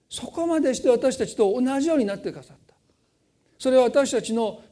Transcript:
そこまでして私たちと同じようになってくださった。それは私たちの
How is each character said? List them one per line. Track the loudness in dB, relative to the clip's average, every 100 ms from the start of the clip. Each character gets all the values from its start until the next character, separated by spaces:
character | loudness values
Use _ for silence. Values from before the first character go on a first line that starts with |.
| _
そ | -16 -12
こ | -6 -2
ま | 0
で | 0 0
し |
て | 2
私 | 2 2 -2
た | -4
ち | 0
と | 0 2
同 | -2 0
じ | 0
よ | 0
う |
に | 0
な | -4
っ |
て | -10
く | -12
だ |
さ | -16
っ | -20
た。 | _ _ _ _ _ _ _ _ _ -6
そ | 2
れ | 4
は |
私 | 4 4 2
た | 0
ち | -2
の | -2 -2 -6 -16